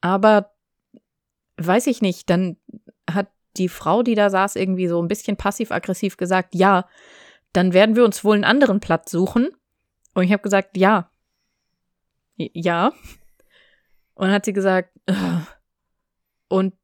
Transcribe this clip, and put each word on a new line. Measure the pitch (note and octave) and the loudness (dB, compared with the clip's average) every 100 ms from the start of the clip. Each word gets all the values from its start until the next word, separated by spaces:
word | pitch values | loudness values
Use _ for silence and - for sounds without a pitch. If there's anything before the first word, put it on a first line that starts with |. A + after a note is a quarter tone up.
Aber | E3+ G3 G#3+ G#3+ G3+ _ _ _ _ _ _ _ _ _ _ - | 0 4 6 4 2 _ _ _ _ _ _ _ _ _ _ -10
weiß | D#3+ G3+ B3 | 0 0 0
ich | B3 | -2
nicht, | G3+ F3+ - | -2 -4 -2
dann | F3 F#3 - _ - _ _ - | 0 0 -6 _ -20 _ _ -6
hat | F3 G3 _ _ - | -6 -6 _ _ -6
die | F3+ | -6
Frau, | - D3+ G3+ | -4 -2 0
die | B3 G#3+ | 0 2
da | G3+ | 2
saß, | F#3+ G3 - | 2 -2 -2
irgendwie | F#3+ F#3 F3+ | -4 -2 -2
so | E3+ | -2
ein | E3+ | -2
bisschen | G#3 - G3+ | -6 -6 -4
passiv-aggressiv | G3+ - A3 - - F#3 G3 - | -4 -4 -6 -6 -6 -6 -6 -6
gesagt, | F3+ F#3 F3+ F3 | -2 -2 -2 0
„Ja, | F#3+ F#3+ F#3 _ - - - _ _ | 2 2 -2 _ -20 -20 -20 _ _
dann | - F#3 | -2 2
werden | F3+ G#3+ A3 | 4 4 4
wir | A#3+ | 2
uns | - | 2
wohl | G3+ G#3 | 0 0
einen | - | 2
anderen | B3 C4+ G3+ | 2 2 0
Platz | - E3 - | 0 -4 -2
suchen.“ | F3 F#3+ - C4+ - _ _ _ _ _ | -4 -2 0 -2 -4 _ _ _ _ _
Und | - | -4
ich | F#3 | 0
hab | G3+ | 0
gesagt, | G3+ G3+ F#3+ F#3 | 0 -2 -2 0
„Ja.“ | F#3+ G#3 F3 _ _ _ _ _ _ _ _ _ _ _ _ _ | 2 2 -2 _ _ _ _ _ _ _ _ _ _ _ _ _
„J-, | E3+ | -12
ja.“ | - E3+ E3+ G#3 - - - _ _ _ _ _ _ _ _ _ _ | -6 -4 0 -2 -4 -20 -20 _ _ _ _ _ _ _ _ _ _
Und | F#3+ | -2
dann | |
hat | G3+ G#3+ | 0 -2
sie | |
gesagt, | G3 F#3+ F#3 F3 _ - | -2 0 0 -2 _ -4
„Ugh.“ | G3 F3+ E3+ D3+ - _ _ _ _ _ _ _ _ _ | -4 -2 -4 -6 -18 _ _ _ _ _ _ _ _ _
Und | F#3+ F#3+ - | -2 -2 -6